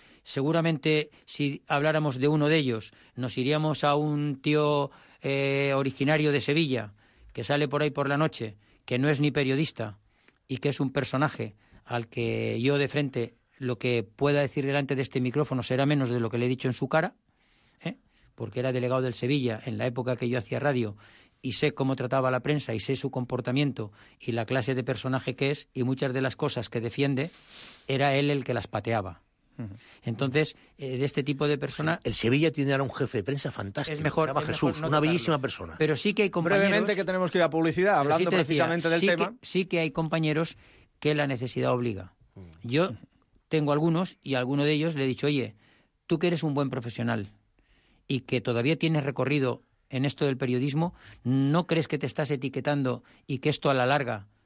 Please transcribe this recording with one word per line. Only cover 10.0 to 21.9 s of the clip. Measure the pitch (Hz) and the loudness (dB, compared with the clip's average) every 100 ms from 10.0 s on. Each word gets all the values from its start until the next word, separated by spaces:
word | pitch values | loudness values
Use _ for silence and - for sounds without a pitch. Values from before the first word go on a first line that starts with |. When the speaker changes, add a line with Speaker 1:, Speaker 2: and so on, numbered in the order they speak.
| _ _ _ _ - | _ _ _ _ -10
Speaker 1:
y | 131 | -4
que | 143 | -2
es | 135 | 0
un | 135 | -2
personaje | 139 131 135 147 - 107 - _ - | -2 -2 0 -2 -2 -8 -10 _ -20
al | - 120 113 | -6 -6 -6
que | 120 113 113 113 113 | -4 -2 -2 -2 0
yo | 131 143 | 0 2
de | 135 | 0
frente | 147 143 127 117 _ _ - | 0 -2 -4 -6 _ _ -8
lo | 127 120 | -6 -2
que | 123 120 | 0 0
pueda | 107 - 143 143 | -2 0 2 4
decir | 139 151 139 | 2 0 0
delante | 139 135 135 | 0 0 -2
de | |
este | 131 131 | -2 -2
micrófono | 127 147 151 131 | 0 0 0 -2
será | - 127 139 | 0 2 2
menos | 147 123 | 2 2
de | 120 | 0
lo | 113 | 0
que | 117 | 0
le | 123 | 0
he | |
dicho | 127 131 | 0 -2
en | |
su | 120 139 | -2 0
cara, | 156 175 - _ _ _ _ _ _ | 0 0 -6 _ _ _ _ _ _
¿eh? | 170 254 _ _ _ | -10 -10 _ _ _
Porque | - 110 123 | -12 -8 -4
era | 120 | -2
delegado | 123 123 131 | 0 0 0
del | 127 | -2
Sevilla | 117 123 147 123 107 | -2 0 0 0 -4
en | - 107 | -6 -4
la | 127 | -4
época | 123 123 120 | -2 -4 -2
que | 123 | -2
yo | 123 | -4
hacía | 104 123 | -4 -2
radio | 143 127 107 104 - - _ _ | 0 0 -2 -6 -20 -20 _ _
y | 131 | -6
sé | - 147 | -2 -2
cómo | - 135 | 0 -2